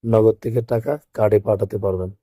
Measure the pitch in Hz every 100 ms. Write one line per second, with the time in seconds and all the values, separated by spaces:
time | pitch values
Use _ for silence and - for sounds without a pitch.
0 | 117 113 110 110 120 120 117 117 117 151
1 | _ - 107 104 104 101 101 104 98 92
2 | 92 98